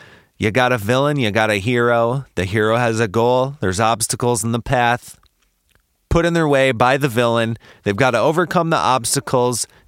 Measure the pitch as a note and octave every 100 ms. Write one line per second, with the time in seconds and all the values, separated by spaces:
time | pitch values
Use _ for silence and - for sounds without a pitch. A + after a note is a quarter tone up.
0 | - - _ - G#2 A#2 B2 B2 G2 B2+
1 | C#3+ D3 G#2+ G#2+ A2 G#2 G#2 A#2+ A#2+ A#2
2 | A#2 C3+ - - F#2 A2 G#2+ A#2 A#2 A2+
3 | A2+ A2+ A#2+ B2+ C3 C#3+ F#2+ F#2 A2+ A#2
4 | - - A#2+ A#2 A#2 A#2 - B2+ A#2+ A#2+
5 | - - _ _ _ _ _ _ _ _
6 | - E3+ E3+ E3+ D#3 C3+ C3+ A#2 B2 C#3
7 | C#3 A2+ A#2+ A#2 A2+ A2+ - - G#2 G2+
8 | B2+ A2+ C3+ D#3+ E3+ F3+ E3 D3 F#2 B2+
9 | A#2+ C#3+ - B2+ B2 A#2 - _